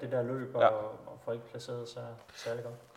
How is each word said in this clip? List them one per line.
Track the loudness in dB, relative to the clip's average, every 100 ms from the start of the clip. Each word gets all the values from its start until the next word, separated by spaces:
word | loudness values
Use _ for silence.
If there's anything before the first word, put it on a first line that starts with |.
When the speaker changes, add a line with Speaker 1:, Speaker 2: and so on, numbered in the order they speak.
Speaker 1:
det | 0
der | 0
løb, | 0 -2 0 8
og, |
Speaker 2:
Ja. | 8
Speaker 1:
og | 8 0 -8 -12 -8 -4
får |
ikke | -4 -6
placeret | -10 -6 -6 -6
sig | -8 -10 -12 -16 -8
særlig | -4 -4
godt. | -6 -10 -16